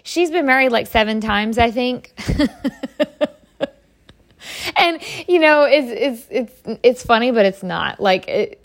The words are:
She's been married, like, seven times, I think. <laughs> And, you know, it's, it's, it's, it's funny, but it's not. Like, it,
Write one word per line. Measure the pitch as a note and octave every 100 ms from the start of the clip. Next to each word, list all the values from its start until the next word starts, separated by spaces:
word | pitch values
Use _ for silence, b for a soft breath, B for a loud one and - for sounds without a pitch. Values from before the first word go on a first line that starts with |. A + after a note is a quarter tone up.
She's | - - F4
been | E4+ C#4+
married, | C4 C4
like, | A3+ G#3+
seven | A#3 G#3+ A3
times, | A3 G3+ G#3+ A3+
I | A#3
think. | A3+ B3 B3 - -
<laughs> | - - C#4 - C4+ - - _ - - D4 - _ _ - _ _ _ _ _ _ _ B B B -
And, | F4 E4 B B B
you | F4+
know, | D#4 D4+
it's, | C#4+ C#4 B3 A#3 C#4+ A#3 -
it's, | - A#3+ _ -
it's, | A3
it's | B3 B3
funny, | - A3+ A#3+
but | A#3 G3
it's | F#3+
not. | F#3 E3+ D3 -
Like, | G3 F#3+ -
it, | - G#3 -